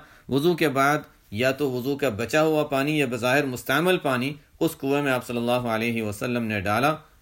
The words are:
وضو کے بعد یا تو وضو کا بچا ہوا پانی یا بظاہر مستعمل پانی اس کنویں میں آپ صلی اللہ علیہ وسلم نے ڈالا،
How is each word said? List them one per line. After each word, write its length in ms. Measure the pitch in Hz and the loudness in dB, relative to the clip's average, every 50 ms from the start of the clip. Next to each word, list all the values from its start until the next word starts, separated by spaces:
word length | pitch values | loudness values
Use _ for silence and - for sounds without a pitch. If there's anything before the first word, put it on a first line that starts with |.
| - - - - _ - | -6 -14 -20 -18 _ -2
وضو 260 | 123 139 143 175 175 | 0 2 2 2 2
کے 140 | 156 165 147 | 4 2 2
بعد 280 | 127 135 135 143 147 147 - - - _ _ - | 2 4 2 2 2 0 -2 -8 -20 _ _ -10
یا 200 | 101 104 123 131 | -4 0 0 0
تو 200 | 131 131 147 135 | 0 0 -2 -2
وضو 260 | 123 123 120 135 143 135 | -2 -2 -2 -4 -2 -2
کا 120 | 147 131 | -2 -2
بچا 340 | 110 98 117 113 - 156 156 | -2 -2 -4 0 2 2 2
ہوا 200 | 160 156 151 151 | 4 2 2 0
پانی 360 | 147 - 165 135 147 156 151 | 0 0 0 0 0 0 0
یا 60 | 143 123 | 0 0
بظاہر 360 | 120 120 110 123 127 143 147 | -2 -2 0 2 2 2 2
مستعمل 520 | 135 123 120 - - 135 143 165 185 185 175 | 0 -4 -6 -2 0 0 2 2 2 2 0
پانی 360 | - 147 131 120 123 135 151 147 - _ _ - | 0 0 0 0 -2 -4 -6 -8 -16 _ _ -2
اس 160 | 160 160 160 | -2 -2 -2
کنویں 260 | - - 135 139 143 | -2 -2 0 0 2
میں 100 | 143 139 | 2 2
آپ 160 | 131 123 120 - | 0 0 -2 -4
صلی 100 | 120 120 | -4 -2
اللہ 140 | 117 120 | 0 0
علیہ 520 | 120 123 120 117 113 110 113 120 117 117 110 | 0 0 0 0 -2 0 0 -2 -2 -2 -4
وسلم 400 | 104 104 - 131 127 120 120 117 | -4 -4 -4 -4 -4 -2 -2 -2
نے 180 | 107 107 104 | -2 -2 -2
ڈالا، 340 | 92 101 104 113 127 147 156 151 - - _ _ | -2 0 0 2 2 0 0 -2 -6 -18 _ _